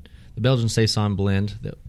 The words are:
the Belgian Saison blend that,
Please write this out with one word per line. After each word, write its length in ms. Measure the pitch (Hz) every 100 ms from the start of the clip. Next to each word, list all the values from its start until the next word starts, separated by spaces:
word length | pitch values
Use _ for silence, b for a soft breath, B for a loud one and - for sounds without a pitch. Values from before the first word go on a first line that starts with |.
| b b b
the 60 | -
Belgian 280 | 120 131 113
Saison 460 | - 110 110 104
blend 400 | 98 98 98 101 101
that, 140 | - -